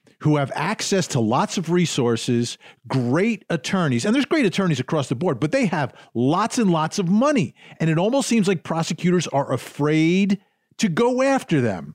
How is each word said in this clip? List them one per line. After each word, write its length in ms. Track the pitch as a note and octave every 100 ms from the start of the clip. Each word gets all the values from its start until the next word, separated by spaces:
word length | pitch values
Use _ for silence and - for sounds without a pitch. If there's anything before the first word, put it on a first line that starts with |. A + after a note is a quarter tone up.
| _ _
who 180 | D3+ D3
have 140 | C#3 -
access 500 | D#3+ G#3+ - F#3+ -
to 140 | C3
lots 360 | A2 C3 G#3 -
of 140 | D#3+
resources, 880 | F3 E3 - A#2+ A2+ - A#2+ A#2+ - - - A#2
great 560 | C3+ A#2+ D3 G#3+ A3 -
attorneys, 560 | E3+ - F#3+ D#3+ A#2+
and 80 | G3+
there's 120 | C4
great 200 | B3 D#4+
attorneys 360 | A3 F3+ F#3+ C3
across 280 | - D#3+ C3+
the 60 |
board, 240 | A#2+ E3+ B2+
but 140 | D3+
they 140 | C4+ A3
have 280 | E3 C3 - -
lots 440 | A2+ B2+ E3+ A3+ -
and 140 | G#3
lots 260 | E3 D#3+ -
of 100 | E3+
money. 460 | G#3 C#4 C#4+ C3+ - - -
And 100 | E3
it 80 | D#3
almost 320 | G3+ C4+ -
seems 200 | A#3 F#3+
like 160 | F3+
prosecutors 640 | - E3 D#3+ E3 F3 F3 D3+
are 240 | C#3 C3+
afraid 880 | C3+ - - D3 D#3 D#3+ F#3 G3 G3+ - _ _ -
to 100 | A3
go 320 | D#3 A#3+ B3+
after 400 | C4+ C4+ - D#3
them, 340 | A#2 F2+ D2